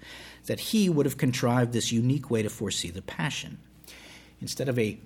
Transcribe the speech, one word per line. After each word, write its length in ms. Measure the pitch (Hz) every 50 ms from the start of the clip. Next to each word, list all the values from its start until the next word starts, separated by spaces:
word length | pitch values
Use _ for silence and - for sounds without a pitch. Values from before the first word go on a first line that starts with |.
| - - - - - - - - -
that 160 | - 117 -
he 300 | - - - 220 202 180
would 160 | 160 147 139
have 100 | 139 -
contrived 560 | - 156 127 123 - 131 120 120 127 123 117
this 180 | 120 113 - -
unique 400 | 117 113 120 127 139 151 - -
way 120 | 120 110
to 80 | 107 104
foresee 400 | - - 110 98 - - - 87
the 100 | 90 95
Passion. 580 | - - - - 160 147 - - - - - - - - - - - - - - - - - - - - - -
Instead 260 | - - - - 131 139
of 100 | 120 123
a 200 | 110 104 101 - -